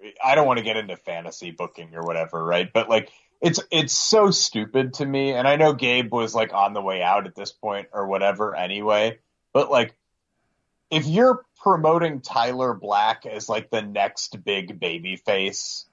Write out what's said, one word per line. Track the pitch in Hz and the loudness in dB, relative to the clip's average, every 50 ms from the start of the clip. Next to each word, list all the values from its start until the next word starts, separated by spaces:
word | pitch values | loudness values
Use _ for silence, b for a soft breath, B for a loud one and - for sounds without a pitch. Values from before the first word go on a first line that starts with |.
| - 104 101 - 117 | -20 -18 -8 -2 0
I | 131 139 | 4 4
don't | 156 151 135 | 4 4 4
wanna | 127 120 110 | 2 0 0
get | 113 110 | -2 -2
into | 110 110 98 90 | -4 -4 -6 -10
fantasy | 85 _ - 87 82 85 82 80 - 90 87 82 | -12 _ -10 -10 -8 -10 -12 -12 -12 -14 -12 -10
booking | 82 87 85 - - 85 82 80 | -8 -8 -8 -10 -12 -18 -14 -12
or | 82 85 | -8 -6
whatever, | 85 82 82 82 80 - 82 82 | -4 -4 -4 -4 -4 -4 -4 -2
right? | 85 87 87 92 92 | 0 0 0 0 0
But, | - 113 113 - | 0 -2 2 2
like, | 143 139 135 b b b b b b _ | 2 2 2 b b b b b b _
it's, | - 175 - - - - | 0 0 0 0 -4 -2
it's | 175 160 151 131 - | -2 0 0 0 -2
so | - - - 214 220 208 196 175 | -2 0 2 4 6 6 4 4
stupid | - - - - 113 107 107 - 131 131 131 127 | 2 0 -2 -2 -4 -4 -2 0 0 0 0 -2
to | - 147 | -6 -4
me, | 139 139 139 135 135 | -2 -2 0 0 0
and | 135 120 127 | 0 2 2
I | 135 143 | 4 4
know | 147 156 151 143 | 6 4 4 4
Gabe | 123 - 123 123 123 123 110 117 | 2 0 2 2 2 0 0 -2
was, | 120 113 110 - | -2 -2 0 0
like, | 117 110 110 - | 0 0 0 2
on | 101 98 101 104 | 2 2 2 0
the | 104 98 | -2 -4
way | 98 95 92 | -2 -2 0
out | 90 90 95 104 98 | 2 2 2 2 0
at | 95 85 | -4 -8
this | - 98 - - | -12 -12 -12 -12
point | _ - 107 101 101 98 - - | _ -6 -6 -6 -6 -6 -8 -6
or | 101 101 98 | -6 -4 -2
whatever | 98 95 98 101 98 95 107 107 95 | 0 2 2 2 2 0 -2 -2 -2
anyway, | 78 90 90 98 104 104 107 107 104 107 113 113 - _ _ _ _ _ _ - | -4 -4 -4 -4 -2 0 2 2 2 2 0 -2 -6 _ _ _ _ _ _ 0
but, | 139 139 - | 0 2 2
like, | 139 123 113 - - _ _ _ _ _ _ _ _ _ _ _ _ _ _ _ _ _ _ _ | 2 2 2 0 -4 _ _ _ _ _ _ _ _ _ _ _ _ _ _ _ _ _ _ _
if | 151 156 131 | -2 -2 0
you're | 147 156 208 247 262 247 254 - _ _ _ - | 0 2 4 6 6 4 2 -2 _ _ _ 2
promoting | 196 190 165 156 156 165 170 170 160 147 135 - | 2 2 4 4 4 4 4 2 0 -2 -6 -10
Tyler | - - - 117 123 127 127 131 127 117 | -4 -2 0 0 0 0 -2 -2 -2 -4
Black | 95 101 101 101 101 104 110 113 - - | -4 -4 -2 0 2 2 2 0 -2 -6
as, | 123 110 104 107 - | -12 -12 -10 -6 -4
like, | 110 110 113 - | -4 -4 -4 -4
the | - 110 107 | -4 -4 -4
next | 104 101 104 98 101 - - - - - 101 87 | -4 -2 -2 -2 -2 -2 -6 -10 -10 -12 -8 -4
big | 101 101 98 95 87 101 85 | -4 -4 -4 -4 -8 -10 -8
baby | 92 87 85 85 85 95 95 | -6 -6 -6 -6 -8 -10 -10
face, | 90 _ - 101 95 95 95 - - - - - - - _ | -6 _ -2 0 0 0 -2 -4 -6 -10 -10 -12 -14 -14 _